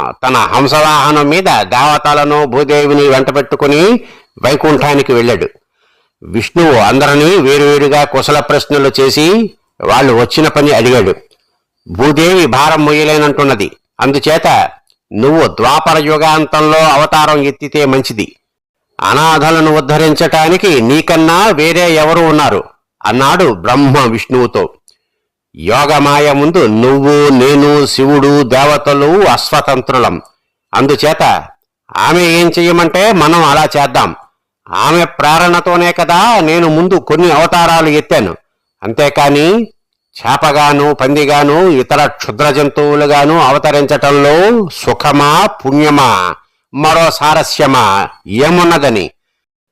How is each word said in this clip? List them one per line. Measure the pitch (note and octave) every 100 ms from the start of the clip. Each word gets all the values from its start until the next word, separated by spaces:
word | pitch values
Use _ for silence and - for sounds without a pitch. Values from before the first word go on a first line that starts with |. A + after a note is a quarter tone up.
| C2 -
తన | B2+ B2+
హంసవాహనం | G2 A#2 C#3 D3+ D3+ D3+ C#3 D3+ C#3+
మీద | E3
దేవతలను | F#3 B2+ G2 B2 C#3+ D3 D3 D3 D3 D3 D3
భూదేవిని | B2 C#3 D3 D3 C#3+ C#3+
వెంటబెట్టుకుని | C3 C3+ C#3+ C3+ C#3+ C#3+ D3 F#3 A#3+ - - _ -
వైకుంఠానికి | A#2+ C#3 D#3 C#3+ D3 C#3 C3+
వెళ్ళాడు. | A#2+ A#2+ G#2 - - _ _ _ _ _ _
విష్ణువు | D2+ G2 - F3 E3
అందరినీ | B2 G#2 B2+ C#3+ C#3+ D3+ G3
వేరువేరుగా | C3+ C#3+ C#3+ D3 C#3+ D3
కుశల | D3 C3+ C3 D3+
ప్రశ్నలు | C#3+ C#3+ - D3 C#3 C#3
చేసి | C3+ - E3 G#3+ A3 - _ -
వాళ్ళు | - A2+ C3+
వచ్చిన | A2+ D#3 - D#3
పని | D3+ D3
అడిగాడు. | A#2 A#2 B2+ F#2+ - - _ _ _ _ _ -
భూదేవి | E2+ C3+ D3 E3 F#3 D3+
భారం | B2 D3+ D#3 D3
మొయ్యలేనంటున్నది, | D3+ D#3 D3+ D3 C#3+ C#3 A#2+ F#2+ - _ -
అందుచేత | B2+ C#3 D#3 D#3+ E3+ B2 D#2+ - _ _ _
"నువ్వు | G2+ C3 D#3+ B2
ద్వాపర | E2+ A#2 D3+ D#3+ D#3
యుగాంతంలో | D3 D#3 D#3 D#3 D3+ D#3 D3+ D#3
అవతారం | D#3 C#3+ D3 D#3 D3+ D3+
ఎత్తితే | C#3 C3+ D3 D3+ C#3
మంచిది, | C3 B2+ A2+ F#2+ - _ _ _ _ _ -
అనాథలను | F#2+ B2 D#3+ D#3 D3+ E3 D#3 D#3
ఉద్ధరించటానికి | C3+ D3+ D#3+ D3 E3 D#3+ D#3+ F#3 G3+ C#3+
నీకన్నా | A2+ D3 D#3+ E3 D#3+ E3+ G#3+
వేరే | D#3+ D#3+ E3+ F3
ఎవరు | D#3+ D3+ E3
ఉన్నారు?" | E3 D3+ C#3 G2+ - _ _ _ -
అన్నాడు | A#2+ C3+ F3+ F3
బ్రహ్మ | G2 F2 C3 C#3+ C#3
విష్ణువుతో. | B2+ A2+ - B2+ A#2+ G#2+ F2+ - _ _ _ _ _ _ _ -
"యోగమాయ | D#2+ A#2+ C#3+ D3+ C#3+ C#3+ D3
ముందు | C#3 C#3+ F3 B2
నువ్వు, | G#2+ B2 C#3 C#3 D3 D3
నేను, | C3+ B2+ C#3+ C#3+ D3 C#3
శివుడు, | - C3+ D3 C#3 D3
దేవతలు | C3 B2+ C#3+ D3 C#3+ C#3 C#3+ F#3 F#3
అస్వతంత్రులం, | A#2+ - D3+ C3+ C3+ - C3 A2 E2+ - _ _ _ _
అందుచేత | G#2 C3+ C#3+ D3 D#3+ C#3+ F#2 - _ _ _ _ -
ఆమె | A2 F3
ఏం | F3 E3 E3+ F3
చెయ్యమంటే | E3+ E3+ E3 F3+ G#3
మనం | G3+ D3+ E3+
అలా | D#3 D3
చేద్దాం. | D#3 D3 C#3+ B2+ G#2 D2+ - _ _ _ -
ఆమె | F2 B2+ E3+ E3+
ప్రేరణతోనే | - C#3+ D#3+ F3 F3 F3+ F3 F3
కదా | F3 E3+ F3 G#3+ F3+
నేను | D#3 E3 D#3+
ముందు | D#3 F3+ F3+
కొన్ని | - D3 F3
అవతారాలు | F#3 E3+ F3 E3+ E3 D#3+
ఎత్తాను, | D3+ D3 D#3+ G2 E2 _ _ _ _
అంతేకాని | G2+ A2+ D3 C#3+ C#3+ C#3+ D#3+ G#3+ A3 _ _ _ _ -
చేపగాను, | A#2 C#3 D#3 D3 D3 C#3+ D3
పందిగాను, | D3 C3 D3 C#3+ D3 C#3+ D#3 F#3
ఇతర | C#3+ B2 D3 C#3+
క్షుద్ర | - - A2 D3
జంతువులుగాను | C#3 C#3+ C#3+ D3 D3 D3 C#3+ C#3+ E3
అవతరించటంలో | C3+ C#3+ D3+ C#3+ C#3 C#3 C#3+ C#3+ C#3+ D#3 G3 A#3+ F#3+
సుఖమా, | - - A#2+ D3 C#3+ C#3+ D#3+ G#3
పుణ్యమా, | - C3+ C#3+ D3+ D3 B2+ G2 F2+ - _ _ _
మరో | C3 D#3 E3 E3
సారస్యమా | - D3 D#3+ D3 - D3 C3 A2 G2 F#2+ - -
ఏమున్నదని? | G#2 D3 F3 E3+ E3 C#3 A2 F2 - _ _ _ _ _